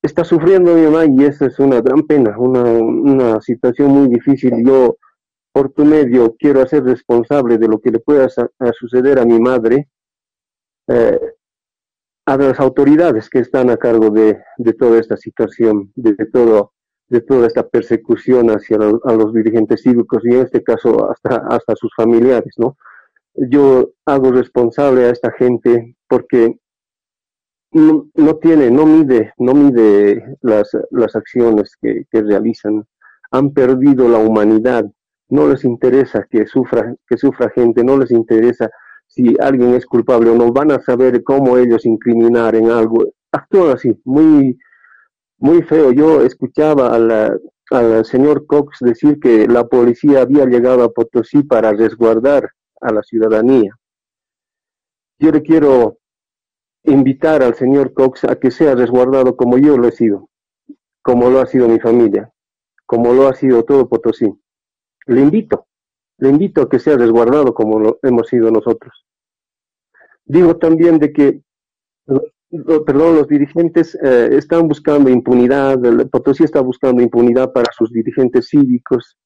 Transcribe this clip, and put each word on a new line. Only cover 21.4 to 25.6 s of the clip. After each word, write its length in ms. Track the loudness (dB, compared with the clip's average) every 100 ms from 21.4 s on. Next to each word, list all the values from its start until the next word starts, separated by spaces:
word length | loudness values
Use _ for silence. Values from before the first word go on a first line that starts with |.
| -4
hasta 260 | -6 -6 -8
sus 160 | -8
familiares, 600 | -4 0 2 2 0 -4 -6
¿no? 200 | -6 -6 -20 -20 _ _ _
Yo 560 | -10 -2 2 4 2 0 _ -4
hago 260 | 0 0
responsable 720 | 0 -2 -2 -2 -2 0 2 0
a 40 |
esta 220 | -2 -6
gente 640 | -2 -2 0